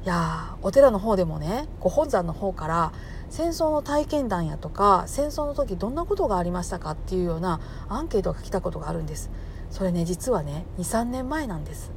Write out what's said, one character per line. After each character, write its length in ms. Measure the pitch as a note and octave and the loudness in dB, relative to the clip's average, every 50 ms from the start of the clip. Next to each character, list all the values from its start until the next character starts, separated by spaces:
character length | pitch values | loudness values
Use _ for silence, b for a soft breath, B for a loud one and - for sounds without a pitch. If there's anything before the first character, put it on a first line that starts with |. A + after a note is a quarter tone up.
| - | 0
い 60 | F#3+ | 0
や 460 | F3 E3+ E3 D#3+ D#3+ D#3+ D#3+ - - - | 0 2 0 0 -2 -4 -6 -8 -10 -4
ー、 40 | - | -4
お 60 | F#3+ | 4
寺 180 | - C4+ C#4 C4+ | 8 10 10 10
の 100 | A3 G3 | 8 6
方 180 | F#3+ A3+ G#3+ F#3 | 2 2 4 4
で 80 | F3+ | 4
も 120 | D#3+ D#3 D#3 | 2 0 -4
ね、 300 | D3 D#3 G3+ B3+ D4+ - - - | -2 -2 -2 -2 -2 -6 -8 -2
ご 80 | - F#3 | -2 2
本 200 | F3 - D#4 D4 | 2 2 2 4
山 160 | B3 G3+ F3+ | 2 2 2
の 60 | E3+ | 0
方 220 | D#3 - - G3 F3+ | -4 -2 -2 -4 -4
か 140 | - D#3+ D#3 | -4 -4 0
ら 260 | E3 E3+ E3 D#3+ B B B B B B B B | 2 2 2 2 B B B B B B B B
戦 200 | - - D#4+ E4+ | -6 -2 -2 -2
争 220 | E4 - E4 D#4 | 0 2 2 2
の 100 | D#4 D4 | 2 0
体 240 | C#4+ - C#4+ D4 D4+ | 0 2 0 0 2
験 240 | - - D4 C#4 A3+ | 2 0 0 0 2
談 180 | G3+ F3 E3 D#3 | 0 0 0 -2
や 100 | D3+ D#3 | -4 -6
と 120 | - D#3+ | -8 -8
か、 340 | - - G3 G#3 D4 F3 F3+ - | 0 4 6 8 8 6 4 0
戦 200 | - - C#4+ D4+ | -2 -2 -2 -2
争 180 | - - D4 | 0 -2 -2
の 80 | D4 C#4+ | -2 0
時 220 | D4+ C#4+ A#3 G3 | 0 0 0 0
ど 140 | E3+ F3+ G#3+ | -4 -2 -2
ん 60 | C4 | -2
な 100 | D#4 E4+ | -4 -2
こ 100 | E4+ G#4 | -2 0
と 140 | G4 F#4+ C4 | 0 2 2
が 80 | G3+ F3+ | 2 2
あ 60 | F3 | 2
り 60 | F3 | 0
ま 140 | F3 F3+ F3 | -2 -2 -4
し 60 | - | -4
た 100 | G3+ E3+ | -6 -6
か 120 | - D#3+ | -4 -6
っ 40 | D3+ | -6
て 200 | - - - F#3 | -6 -4 -2 -2
い 60 | F#3 | 0
う 20 | F3+ | 0
よ 120 | F3 E3 D#3+ | 0 0 0
う 20 | |
な 180 | F3 F3+ E3 - B B B B B B | 0 0 0 0 B B B B B B
ア 120 | G3+ B3 | -6 -4
ン 60 | D#4+ D#4+ | -4 0
ケ 120 | - G#3+ | 0 0
ー 20 | |
ト 100 | F3+ - | 0 0
が 100 | D3+ - | -4 -4
来 80 | - - | -6 -4
た 120 | - F#3+ | -4 -2
こ 100 | - F3+ | -2 -2
と 80 | E3 E3 | -6 -4
が 100 | D3+ D3 | -6 -6
あ 40 | E3 | -4
る 80 | E3 | -4
ん 40 | D#3+ | -4
で 80 | D3+ D3+ - | -6 -6 -6
す。 120 | - - B B B B B B B B | -8 -8 B B B B B B B B
そ 140 | - - G3 | -4 -2 0
れ 80 | F#3 | 0
ね、 140 | F3 F3 E3+ | 2 2 0
実 260 | E3 F#3 F3 - B3+ | 0 -2 -2 0 0
は 120 | A#3+ F#3+ D3 | 0 0 0
ね、 220 | D3 C#3+ D#3 F3 - - - | -2 -6 -6 -8 -8 -6 -6
二、 80 | F3+ | -4
三 260 | - - A3+ A#3 A#3+ | 0 0 0 0 0
年 160 | B3 C4 C4 B3+ | -2 -4 -4 -2
前 180 | D4 D#4+ D4+ | -2 -2 -2
な 120 | A#3 F#3 D#3 | -2 -4 -6
ん 80 | D3 | -6
で 100 | D3 - | -8 -8
す。 160 | - - - - | -10 -10 -10 -10